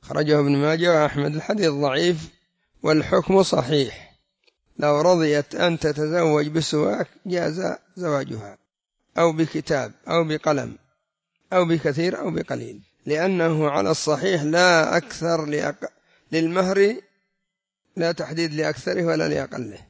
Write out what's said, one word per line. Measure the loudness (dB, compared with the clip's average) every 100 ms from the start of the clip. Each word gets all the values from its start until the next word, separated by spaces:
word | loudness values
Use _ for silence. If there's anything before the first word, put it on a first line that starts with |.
أخرجه | -6 -4 2 2
ابن | 4 2
ماجه | 2 2 4 4
وأحمد. | 2 0 -2
الحديث | -4 -4 0 0
ضعيف | 2 0 2 0 0 -6 _ _ _ _ _
والحكم | 0 2 2 0 4 2
صحيح. | 4 0 0 0 0 -6 -20 _ _ _ _ _ _ -4
لو | 0 2
رضيت | 4 4 4 0 -2
أن | -2 0 0
تتزوج | -2 -2 -2 0 2 2 0
بسواك | -2 0 0 0 0 -6 _ -6
جاز | -4 -4 -4 -6 -6 _ -8
زواجها، | -4 -2 -4 -10 -12 -20 _ _ _ _ _ 2
أو | 2
بكتاب، | 2 -2 -2 -2 -4 -4 -12 -4
أو | -2
بقلم، | 0 -2 0 -2 -4 -14 _ _ _ _ _ _ _
أو | 0
بكثير، | 2 2 0 -2 -2 -4
أو | -6
بقليل، | -6 -6 -8 -10 -16 -20 _ -6
لأنه | -2 0 2 2 2 2
على | 0 0
الصحيح | 0 0 0 0 0
لا | 2 4 6 6 4 0
أكثر | -2 -6 -2 -2
لأق-، | -2 -4 -4 -6 -12 _ _ _ _
للمهر | -2 0 0 0 4 2 2 _ _ _ _ _ _ _ _ _ -4
لا | -4
تحديد | -2 -6 -4 -4
لأكثره | -2 -4 -4 -4 -2
ولا | 0 0 0
لأقله. | -2 -6 -10 -12 -14 -20